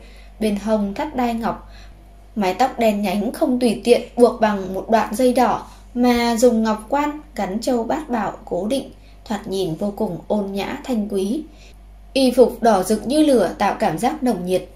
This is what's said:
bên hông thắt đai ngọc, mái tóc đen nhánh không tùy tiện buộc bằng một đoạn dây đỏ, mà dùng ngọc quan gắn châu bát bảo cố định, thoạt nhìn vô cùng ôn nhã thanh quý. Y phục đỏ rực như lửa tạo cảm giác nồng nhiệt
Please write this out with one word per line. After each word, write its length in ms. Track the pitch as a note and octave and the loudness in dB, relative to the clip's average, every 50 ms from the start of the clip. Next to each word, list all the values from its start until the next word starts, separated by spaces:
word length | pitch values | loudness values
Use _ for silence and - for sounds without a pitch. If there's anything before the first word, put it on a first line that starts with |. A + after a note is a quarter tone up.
| - - - - - - - - | -20 -20 -20 -20 -20 -18 -8 -4
bên 160 | A3 G#3+ G3+ | -2 -2 -2
hông 380 | G3+ G3+ A3 A3 G#3+ G3+ G3 G3 | -2 -2 0 0 0 0 -2 -4
thắt 220 | - D#4 D#4 - | -6 -6 -6 -4
đai 180 | B3+ A#3+ A#3 A#3 | -2 -2 -2 -2
ngọc, 360 | A3+ A#3 F3+ - - - - - - - - - - - - - - - - - | -2 -4 -4 -6 -6 -12 -20 -20 -20 -20 -20 -20 -20 -20 -20 -20 -20 -20 -12 -6
mái 180 | A3 G3 F#3 F#3 | -2 -2 -2 2
tóc 260 | - B3+ C4 B3+ - | 2 0 0 0 0
đen 220 | A#3 A3 G#3 G3+ | 0 2 2 0
nhánh 300 | G#3 F#3+ F3+ G#3 F#3+ B3+ | -2 -2 -2 -2 -2 -4
không 280 | - - E4 C#4 B3 B3 | -2 -2 -2 0 0 2
tùy 220 | B3+ A3+ G3 - - | 2 0 0 0 4
tiện 180 | A#3+ A#3 - - - - | 4 4 4 2 -4 2
buộc 240 | A#3+ A#3+ A3 A#3 - | 4 4 4 4 2
bằng 320 | A3 G#3+ G3+ G3 F#3+ F#3 F#3+ | 0 0 0 -2 -6 -6 -6
một 160 | F#3 - - | -8 -2 0
đoạn 260 | A#3 A3 - - G#3 | 0 0 2 0 -2
dây 180 | A3 B3+ B3+ A#3+ | 2 2 2 4
đỏ, 340 | C4 A#3+ G#3 D#3+ - - - - - - - - | 4 2 2 0 -2 -6 -12 -20 -20 -20 -10 -2
mà 420 | A#3+ B3 B3 A#3+ A#3+ A#3 A#3 A#3 | 0 2 2 4 2 2 0 2
dùng 280 | A3 B3+ A#3+ A3+ A3 A3 | 4 4 4 4 4 0
ngọc 220 | A3 G#3+ G#3+ - - | 0 -2 -2 -4 -4
quan 300 | C#4 C#4+ D4 D4 D4 - - - - | -2 0 0 -2 -4 -8 -14 -14 -8
gắn 260 | - G3 F#3 F#3+ A#3 | -6 -6 -4 -4 -4
châu 220 | - C#4+ B3+ A#3 A3 | -2 -2 -2 -2 -2
bát 260 | A#3 B3 D#4 D#4 - | -2 -4 -6 -4 -4
bảo 240 | A#3+ A3 G3 E3+ - - - | -4 -4 -4 -4 -6 -10 -10
cố 220 | - - F3 G3 | -6 -6 -4 -2
định, 220 | A3 C4+ C4+ - - - - - - - - - | -2 -4 -4 -4 -8 -16 -20 -20 -20 -20 -20 -10
thoạt 220 | - G#3+ G3+ - | -8 -8 -6 -6
nhìn 280 | F#3 F#3+ G3 F3+ E3 D#3+ | -6 -4 -2 -2 -2 -4
vô 180 | - G#3 G3+ G3+ | -4 -4 -6 -4
cùng 220 | - A3 F#3 E3+ D#3+ - | -4 -6 -6 -6 -8 -4
ôn 240 | - G#3 G#3+ G3 G3 | -4 -2 -2 -2 -4
nhã 260 | G3 G3 F#3 - - - - | -6 -6 -6 -6 -8 -10 -6
thanh 240 | - B3+ G#3+ G3+ G#3 | -4 -4 -2 -2 -2
quý. 320 | G#3 F#3+ F#3+ G3+ B3+ D#4+ D#4 - - - - - - - - - - - - - - | -2 -2 -2 -2 -4 -6 -6 -10 -18 -20 -20 -20 -20 -20 -20 -20 -20 -20 -14 -4 0
Y 180 | C4+ C4+ B3 | 2 2 4
phục 300 | B3 C4 A#3 A3 - - | 6 6 6 6 4 2
đỏ 220 | A#3 A#3 G#3 F#3 F3+ | 2 4 4 4 2
rực 240 | - G#3+ G#3 - | 0 -2 -2 0
như 160 | A3 C#4+ D#4 D4+ | 0 2 4 4
lửa 260 | D4 C4 A3 F3+ E3 - | 6 6 4 4 2 0
tạo 180 | - G#3 G3 - - | 0 0 0 0 0
cảm 180 | A3 F#3 D#3+ | 0 -2 0
giác 260 | F3+ A3+ C4 D#4 - B3+ | 0 -2 -2 -2 0 -2
nồng 220 | B3 G#3 F3 F3+ | -2 -2 -2 -2
nhiệt 180 | F3+ F#3 F3+ - - - | -2 -2 -2 -2 -4 -18